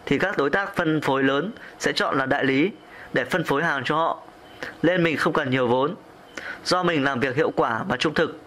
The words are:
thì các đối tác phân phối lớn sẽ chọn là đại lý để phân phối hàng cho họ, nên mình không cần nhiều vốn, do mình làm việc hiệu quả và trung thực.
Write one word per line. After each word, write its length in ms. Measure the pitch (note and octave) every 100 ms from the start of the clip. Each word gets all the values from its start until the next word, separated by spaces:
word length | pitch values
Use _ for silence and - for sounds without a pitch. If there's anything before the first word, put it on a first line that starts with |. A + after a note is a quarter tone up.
| -
thì 120 | C#3
các 200 | F#3 G#3
đối 120 | C#3
tác 260 | G3 G3 -
phân 240 | E3 D#3
phối 220 | C#3 C3+
lớn 300 | C3+ C#3 F#3 - - -
sẽ 140 | -
chọn 260 | - G3+ C#3
là 80 | C3+
đại 180 | C#3
lý 260 | C3+ C3+ F#3 - - - -
để 120 | C3
phân 200 | - F3+
phối 200 | D#3 C#3
hàng 200 | E3+ C#3+
cho 120 | B2 D#3
họ, 260 | E3 - - - - - - -
nên 200 | D#3 F3+
mình 140 | E3 C3+
không 160 | E3+
cần 180 | D#3 C#3
nhiều 160 | C3 B2
vốn, 280 | B2+ C#3+ G#3+ - - - - - -
do 180 | - F3+
mình 220 | F3 D#3+
làm 160 | C#3 B2+
việc 160 | C3+ B2
hiệu 140 | E3
quả 340 | - C#3+ A2 G2
và 80 | B2
trung 180 | D#3+
thực. 240 | D3+ D#3 -